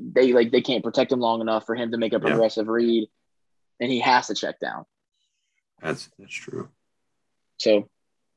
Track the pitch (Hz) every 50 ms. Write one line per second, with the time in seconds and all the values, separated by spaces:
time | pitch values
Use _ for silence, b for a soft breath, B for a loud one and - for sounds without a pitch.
0 | - - - 123 131 127 123 123 113 117 127 123 117 - 131 110 - 117 - 139
1 | 131 - 135 127 120 113 113 113 113 113 110 110 - - 117 123 120 113 120 120
2 | 117 107 117 110 - - - 113 113 110 - 113 107 110 113 117 117 117 113 113
3 | 107 - _ _ _ _ _ _ _ _ _ _ _ _ _ _ 120 123 131 120
4 | 120 135 123 120 - - 104 - - 76 78 - - 64 53 65 - - _ _
5 | _ _ _ _ _ _ _ _ _ _ _ _ _ _ _ _ - 80 - -
6 | - - _ _ 98 - - - - - - - - - _ _ _ _ _ _
7 | _ _ _ _ _ _ _ _ _ _ _ _ - 113 107 104 101 - _ _
8 | _ _ _ _ _ _ _